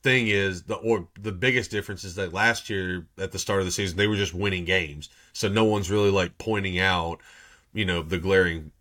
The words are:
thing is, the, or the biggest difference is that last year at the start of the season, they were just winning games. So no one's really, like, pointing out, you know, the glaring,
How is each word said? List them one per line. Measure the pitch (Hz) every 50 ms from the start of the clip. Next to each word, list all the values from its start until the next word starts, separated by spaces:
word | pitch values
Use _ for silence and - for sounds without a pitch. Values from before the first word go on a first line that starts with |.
| -
thing | 135 127 131 117 110
is, | 104 101 98 98 92 87 87
the, | - 107
or | - - 113 117 101 82 - _ -
the | 101 107 95
biggest | 87 101 131 123 123 107 -
difference | 110 104 98 - 101 90 -
is | 95 85
that | 98 98 87 80
last | 95 107 117 113 - - -
year | 107 95 92 92 90 90 85 - _ -
at | 95 92 -
the | 95
start | - - 101 98
of | 95
the | 92 85
season, | - 101 92 85 95
they | 104
were | 107 107
just | 98 101 92 87
winning | 87 98 101 95 90 87
games. | 82 92 95 85 76 73 76 76 - - _ - _ _
So | - - 101
no | 98 110 110
one's | 110 107 104 98 85
really, | 101 104 104 101
like, | 98 98 90 87 - _
pointing | - 113 110 104 98 95 90 90
out, | 95 95 92 87 82 85 85 - - - - - - - - _ _ _ _
you | 107 107
know, | 92 87 85 78
the | 78 90 87
glaring, | 80 95 98 95 92 87 82 80 78 76 - _